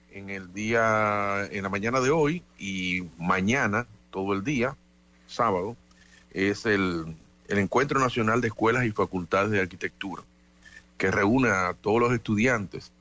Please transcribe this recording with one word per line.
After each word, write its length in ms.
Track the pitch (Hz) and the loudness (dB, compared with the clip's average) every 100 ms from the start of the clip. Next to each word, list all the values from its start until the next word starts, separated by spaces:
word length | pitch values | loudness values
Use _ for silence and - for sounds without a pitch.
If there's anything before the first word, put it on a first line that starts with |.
| _ | _
en 200 | 101 98 | -18 -12
el 200 | 98 90 | -12 -10
día, 920 | 95 110 117 113 107 107 104 101 98 101 | -8 -2 2 2 2 2 0 0 -2 -4
en 120 | 101 | -6
la 60 | 95 | -4
mañana 320 | 98 113 131 | -2 -2 0
de 80 | 127 | 2
hoy 320 | 160 147 175 - - | 2 2 -2 -8 -14
y 460 | 98 95 90 90 87 82 | -8 -6 -2 -4 -6 -8
mañana, 640 | 85 92 95 139 113 104 123 107 _ | -2 0 2 0 0 -2 -4 -12 _
todo 240 | 95 98 | -6 -2
el 100 | 98 | -2
día, 320 | 104 139 123 139 _ _ _ _ - | -2 -2 -2 -4 _ _ _ _ -16
sábado, 500 | - 117 92 98 120 _ - - - - | -2 0 0 -2 -8 _ -20 -20 -20 -12
es 340 | 90 98 101 113 | -2 0 0 2
el, 500 | 101 92 85 82 80 - _ - | 2 2 0 -6 -12 -16 _ -4
el 100 | 101 | -2
Encuentro 400 | 95 120 143 135 | 0 0 2 2
Nacional 420 | 127 123 110 117 | 0 2 2 2
de 60 | 117 | 0
Escuelas 380 | - 110 123 120 | 0 2 2 0
y 60 | |
Facultades 600 | 107 92 92 85 95 104 | 0 -2 -2 0 0 2
de 100 | 104 | 0
Arquitectura, 600 | 92 90 92 - 98 82 - _ _ _ - - _ - | -2 -4 -10 -8 -10 -10 -16 _ _ _ -20 -20 _ -4
que 140 | 95 | 0
reúne 380 | 101 101 131 123 | 2 4 4 4
a 260 | 95 90 87 | 2 0 -2
todos 220 | 104 113 | 0 2
los 100 | 120 | 4
estudiantes, 800 | 120 - 104 127 117 95 - - _ | 0 0 2 2 2 -2 -10 -14 _